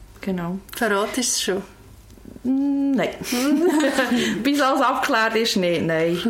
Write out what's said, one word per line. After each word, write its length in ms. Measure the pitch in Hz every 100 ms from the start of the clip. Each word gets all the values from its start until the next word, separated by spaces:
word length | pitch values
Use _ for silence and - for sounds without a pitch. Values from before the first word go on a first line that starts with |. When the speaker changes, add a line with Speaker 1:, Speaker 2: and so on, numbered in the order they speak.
| - -
Speaker 1:
Genau. 360 | - 185 170 190 -
Speaker 2:
Verratest 420 | - 226 202 226 -
du 40 |
es 220 | 233 -
schon? 200 | - 190 185 - - - - - - -
Speaker 1:
Mm, 500 | 247 269 285 277 277
nein. 180 | 254 160 -
<laughs> 1200 | - 247 277 302 349 302 269 269 247 240 220 208
Bis 180 | 254 285
alles 200 | 269 285
abgeklärt 560 | 247 262 - 226 220 220
ist, 200 | 226 202
nicht, 260 | 175 170
nein. 360 | 165 160 165 170